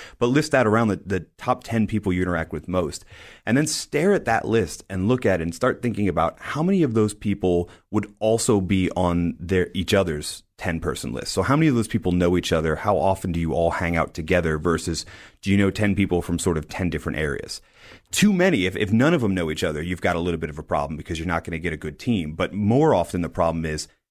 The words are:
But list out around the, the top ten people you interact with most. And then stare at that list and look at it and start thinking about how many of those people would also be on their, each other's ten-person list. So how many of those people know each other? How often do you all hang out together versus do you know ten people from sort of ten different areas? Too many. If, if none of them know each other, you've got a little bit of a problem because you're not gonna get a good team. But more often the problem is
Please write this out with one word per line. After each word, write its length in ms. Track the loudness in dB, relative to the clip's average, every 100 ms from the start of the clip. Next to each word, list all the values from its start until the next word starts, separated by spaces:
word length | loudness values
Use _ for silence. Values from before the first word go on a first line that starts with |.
| -16 -2
But 80 | 0
list 280 | 2 2
out 120 | 2 4
around 220 | 4 2
the, 120 | 0
the 160 | -2 -6 -6 -10
top 260 | -4 -4
ten 220 | -2 0 0
people 260 | 0 0
you 80 | 0
interact 320 | 0 -2 -4
with 160 | -8 -4
most. 380 | -2 -2 -4 -14 -20 -20 -12 -2
And 100 | 0
then 100 | 0
stare 460 | -4 -4 0 2
at 140 | 2 2
that 200 | 0 2
list 380 | 0 0 -6 -8
and 180 | -2 0
look 160 | 2
at 160 | 2 2
it 40 |
and 100 | 0
start 260 | -2 -2 0
thinking 260 | -4 -2 0
about 320 | 2 0 -2
how 240 | -8 -2
many 200 | 0 2
of 100 | 2
those 220 | 2 0
people 560 | 0 -4 0 2 2 0 -8 -4
would 240 | -2 -2 -2
also 400 | 0 2 4 2
be 300 | 4 2 2
on 460 | 2 2 2 0 -2
their, 300 | -2 0 0
each 220 | -2 0
other's 480 | 2 2 -2 -8 -12 _ -10
ten-person 540 | -6 -4 -4 -6 -6
list. 180 | -8 -6
So 100 | -2
how 140 | 0 2
many 120 | 4
of 60 |
those 140 | 2 0
people 240 | -2 0
know 240 | 2 4 2
each 160 | 0
other? 240 | 0 0 -2
How 200 | 0 0
often 360 | 2 0 -2
do 80 | -2
you 120 | -2
all 200 | 0 0
hang 240 | 0 -2 0
out 180 | -2
together 440 | -4 0 2 2 0
versus 480 | 0 0 -2 -6 -8 -16 -20 _
do 100 | 0
you 60 | 4
know 140 | 4
ten 260 | 2 0 2
people 240 | 2 0
from 180 | 0 -2
sort 200 | 0 -2
of 100 | -4
ten 220 | -4 -4
different 280 | -4 -6 -4
areas? 440 | -4 -4 -8 -14 _ _ -20 -20 _
Too 220 | 2 4
many. 340 | 4 4 2 0
If, 80 |
if 160 | -2 0
none 240 | 4 4
of 60 | 4
them 140 | 2
know 140 | 0 -2
each 140 | -2
other, 180 | -2 -2
you've 200 | -4 -2
got 160 | 0 0
a 40 |
little 200 | 0 -2
bit 100 | -4
of 80 | -8
a 40 |
problem 340 | -4 -2 -2 -6
because 220 | -8 -6
you're 100 | -2
not 160 | -4
gonna 140 | -4 -6
get 140 | -6
a 40 | -6
good 220 | -8 -8
team. 340 | -2 -2 -2
But 220 | -4 -4
more 400 | -2 2 4 4
often 260 | 4 0 -2
the 80 | -4
problem 360 | 0 0 0
is 220 | -2 -4 -8 _ _